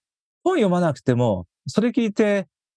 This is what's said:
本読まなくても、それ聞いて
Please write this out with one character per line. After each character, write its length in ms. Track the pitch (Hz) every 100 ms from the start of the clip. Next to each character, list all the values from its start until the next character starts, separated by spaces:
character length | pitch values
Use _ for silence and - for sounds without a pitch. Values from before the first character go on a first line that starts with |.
| _ _ _ _
本 100 | 349 359
読 120 | 196
ま 100 | 175
な 140 | 170
く 60 | 131
て 160 | - 120
も、 320 | 120 92 87 _ 139
そ 140 | -
れ 80 | 233
聞 160 | 247
い 80 | 226
て 340 | 208 214 202 185 _ _